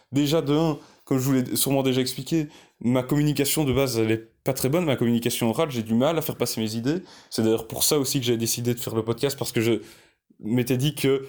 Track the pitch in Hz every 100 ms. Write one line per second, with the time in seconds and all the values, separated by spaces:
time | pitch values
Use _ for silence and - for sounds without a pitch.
0 | - 135 143 160 139 151 165 143 - -
1 | - 135 131 131 127 - 139 139 131 127
2 | 127 - 131 165 151 - - - 113 127
3 | 127 147 151 147 139 156 139 127 131 113
4 | 110 110 - _ - 131 127 170 165 120
5 | 117 117 117 - 117 110 160 123 107 113
6 | 143 165 - 117 113 - 110 117 123 170
7 | - - - - 113 110 - 123 - 151
8 | 127 143 120 117 113 - 120 120 123 113
9 | 110 117 139 - 123 123 113 110 - -
10 | _ _ _ - 104 123 123 127 147 147
11 | 135 135